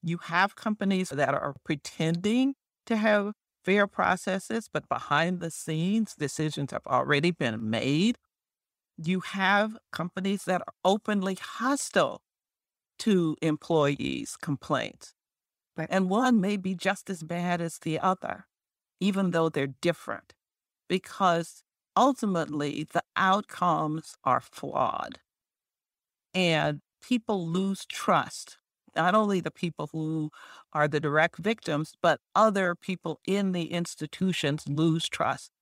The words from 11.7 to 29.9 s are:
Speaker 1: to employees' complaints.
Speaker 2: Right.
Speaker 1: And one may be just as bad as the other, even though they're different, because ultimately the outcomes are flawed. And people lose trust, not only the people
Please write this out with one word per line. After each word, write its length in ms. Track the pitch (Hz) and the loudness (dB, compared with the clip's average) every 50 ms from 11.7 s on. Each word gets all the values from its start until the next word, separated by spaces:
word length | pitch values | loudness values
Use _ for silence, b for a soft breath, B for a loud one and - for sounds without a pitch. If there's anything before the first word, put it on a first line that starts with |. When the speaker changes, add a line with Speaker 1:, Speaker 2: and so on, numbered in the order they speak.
| 285 277 - - - 202 160 120 - - _ _ _ _ _ _ _ _ _ _ _ _ _ _ _ _ | 0 -2 -2 0 2 2 2 2 0 -8 _ _ _ _ _ _ _ _ _ _ _ _ _ _ _ _
Speaker 1:
to 380 | - 226 202 185 170 160 151 - | 2 4 4 4 4 2 0 0
employees' 960 | - 165 151 151 - - 165 160 147 143 147 139 - 135 67 - - - - | 0 -2 -2 -2 -2 0 2 4 4 4 2 0 -2 -4 -4 -4 -6 -10 -12
complaints. 760 | - - - 143 - - - 151 131 113 104 - - - - _ _ _ _ _ _ _ _ _ _ _ _ _ | -10 -6 -4 -6 -6 -2 -2 -2 -2 -2 -4 -8 -16 -20 -20 _ _ _ _ _ _ _ _ _ _ _ _ _
Speaker 2:
Right. 120 | - 160 - - | -10 -6 -2 0
Speaker 1:
And 180 | 190 190 185 | 0 2 2
one 300 | 190 220 254 247 240 220 | 2 2 2 4 4 4
may 160 | 180 196 208 | 2 2 -2
be 180 | 202 185 190 190 | -2 -4 -4 -6
just 340 | 170 - 190 202 - - - | -2 -2 -2 -2 -2 -4 -10
as 140 | 196 170 160 | -10 -10 -8
bad 380 | 156 170 175 175 180 175 175 | -8 -6 -4 -2 -2 -2 -2
as 180 | 170 165 - - | -2 -4 -6 -6
the 220 | - - 156 151 | -6 -4 -4 0
other, 480 | - 185 185 185 - - - - - _ _ _ _ _ _ _ _ _ _ _ | 0 0 0 0 -4 -10 -10 -10 -12 _ _ _ _ _ _ _ _ _ _ _
even 320 | 180 196 196 196 196 180 | -2 0 2 2 0 2
though 180 | 160 165 165 165 | 2 2 2 2
they're 200 | 156 151 139 139 | 2 0 -2 -2
different, 680 | 131 _ - 170 165 - - - 113 85 _ _ - _ _ _ _ _ _ _ _ _ _ _ | -4 _ -2 -2 -2 -2 -6 -10 -10 -10 _ _ -20 _ _ _ _ _ _ _ _ _ _ _
because 720 | 180 190 - - - - 196 185 170 170 165 - - - _ _ _ _ _ _ _ | -4 -2 -2 -6 -4 0 2 2 2 2 -2 -6 -10 -20 _ _ _ _ _ _ _
ultimately 880 | 180 233 277 277 - - 208 190 170 156 147 147 151 143 147 147 - 156 - - | 4 4 4 4 2 -2 -2 0 -2 -2 -2 -4 -4 -4 -4 -4 -6 -8 -4 -4
the 120 | 170 - _ _ | -4 -4 _ _
outcomes 1040 | - 185 190 190 208 208 _ - - - 180 165 156 156 156 151 160 - - - _ _ | 0 2 2 2 2 0 _ -6 -2 0 0 2 0 0 -2 -4 -6 -8 -12 -20 _ _
are 160 | 135 127 127 | 0 0 0
flawed. 800 | - - _ - - 143 - - 131 - - - - - - - _ _ _ _ _ _ _ _ _ _ _ _ _ _ _ _ _ _ _ _ _ _ _ | -2 -6 _ -12 -12 -6 -2 -2 -2 -2 -2 -6 -8 -8 -10 -16 _ _ _ _ _ _ _ _ _ _ _ _ _ _ _ _ _ _ _ _ _ _ _
And 460 | 185 185 170 165 151 147 151 151 147 _ _ _ _ | 0 2 2 2 2 2 0 -2 -4 _ _ _ _
people 460 | - - 254 240 - - 214 196 170 | -4 -2 -2 -2 0 -2 -2 -2 -2
lose 400 | 165 165 180 196 196 196 - - | -2 -2 0 0 0 -4 -6 -8
trust, 720 | _ - - - - 190 156 - - - - - - - _ _ _ _ _ _ _ _ | _ -10 -6 0 2 2 2 2 -2 -8 -16 -16 -18 -20 _ _ _ _ _ _ _ _
not 180 | - 160 180 185 | 0 2 4 4
only 240 | 220 214 208 202 185 | 4 4 4 0 0
the 140 | 165 160 - | -2 -4 -6
people 360 | - - 175 160 - 151 151 | -4 -6 -6 -4 -6 -8 -6